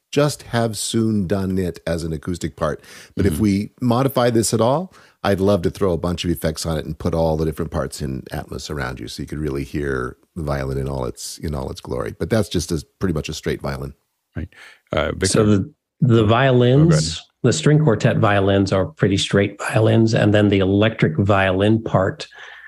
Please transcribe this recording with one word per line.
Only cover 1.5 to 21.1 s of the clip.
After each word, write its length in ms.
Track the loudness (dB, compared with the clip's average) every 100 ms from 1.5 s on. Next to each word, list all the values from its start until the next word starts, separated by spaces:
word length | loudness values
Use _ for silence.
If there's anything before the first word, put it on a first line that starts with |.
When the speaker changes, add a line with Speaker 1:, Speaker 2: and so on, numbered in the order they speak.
| -2
Speaker 1:
it 220 | -4 -4 -6
as 180 | -4
an 80 | -4
acoustic 440 | -6 -6 -6 -8 -4
part. 260 | -4 -4 -12 -20 -12 -2
But 80 |
if 100 | 0
Speaker 2:
Mm-hmm. 80 | 2
Speaker 1:
we 280 | 2 0 -2 -4
modify 480 | 0 2 2 2 2
this 240 | 2 2
at 80 | 2
all, 320 | 2 0 -4 -14 _ _
I'd 160 | -2 2
love 220 | 2 2
to 80 | 0
throw 220 | -2 -2
a 60 | 0
bunch 260 | -2 -4 -4
of 40 |
effects 360 | -2 -4 -4 -4
on 100 | -4
it 80 |
and 120 | -6 -6
put 160 | -2
all 240 | 0 0 0
the 80 | -2
different 240 | -4 -6
parts 320 | -4 -6 -6
in 180 | -8 -8 -8
Atmos 400 | -12 -10 -12 -10
around 300 | -8 -8 -8
you 80 | -12
so 140 | -10
you 40 | -10
could 120 | -6
really 240 | -6 -6
hear 520 | -6 -6 -4 -4 -6 -12 _ -8
the 60 |
violin 340 | -4 -4 -4 -4
in 100 | -4
all 180 | -6 -8
its, 320 | -10 -14 -10
in 160 | -8
all 160 | -6 -8
its 100 | -10
glory. 340 | -10 -8 -8 -6
But 100 | -2
that's 220 | 0 0
just 200 | -2 -2
a, 140 | -6 -6 -6
pretty 160 | -4
much 160 | -4 -6
a 40 |
straight 280 | -8 -6 -6
violin. 320 | -6 -8 -10 -14 _ _ _ -12
Speaker 2:
Right. 120 | -12 -14 -20 _ -6
Uh, 200 | -2 -2
Victor? 140 | -2 0
Speaker 3:
So 180 | 2 4
the, 280 | 2 0 _ _ -2
the 220 | 4 4
Speaker 2:
Oh, 40 | 4
Speaker 3:
violins, 640 | 4 4 4 6 6 6
Speaker 2:
go 60 | 4
ahead. 220 | 0 -8 -14 _
Speaker 3:
the 100 | 0
string 300 | 2 4 4
quartet 360 | 4 2 2 2
violins 540 | 2 4 4 2 2
are 120 | 0 -2
pretty 300 | 0 0 2
straight 420 | 2 2 0 -2
violins. 560 | -2 2 4 4 4
And 180 | 4 4
then 160 | 4 4
the 120 | 4
electric 560 | 4 2 2 2 0